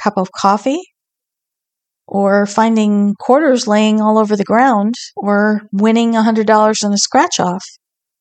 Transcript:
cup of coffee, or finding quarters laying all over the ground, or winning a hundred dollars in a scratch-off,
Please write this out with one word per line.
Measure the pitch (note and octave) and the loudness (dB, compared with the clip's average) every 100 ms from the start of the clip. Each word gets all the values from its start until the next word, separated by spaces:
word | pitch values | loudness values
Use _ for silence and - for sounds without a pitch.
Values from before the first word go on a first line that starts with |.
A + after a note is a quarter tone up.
cup | - G3+ | -4 -4
of | F#3 | -6
coffee, | - G3 G#3 C4 D4+ F#4 _ _ _ _ _ _ _ _ _ _ _ - | -2 0 0 -2 -6 -8 _ _ _ _ _ _ _ _ _ _ _ -8
or | G3 G3 G3+ G3+ | -2 0 0 0
finding | G#3+ A3+ A3 G#3+ G#3 G3+ G3+ | 0 0 2 0 0 0 -2
quarters | - C4 D#4 B3+ A3 | 0 2 2 0 0
laying | G#3 G#3+ G#3+ | 0 2 2
all | G#3+ G#3+ | 2 0
over | G#3+ G#3 | 0 -2
the | |
ground, | G3 G#3+ C4 G#3+ G#3 A#3+ - - | 0 2 2 2 -2 -6 -10 -8
or | G3+ G3+ G#3 G#3 G#3+ | -2 0 0 -2 -4
winning | G3 G#3+ A3+ A#3 A3+ | -2 0 2 0 0
a | |
hundred | A3 A3 A3 | 0 0 2
dollars | G#3+ G#3+ G#3+ | 2 2 0
in | G#3 | -2
a | G3+ | -2
scratch-off, | - B3+ F4 - F3+ F#3 - - _ _ _ _ | -2 0 0 -2 -4 -6 -10 -20 _ _ _ _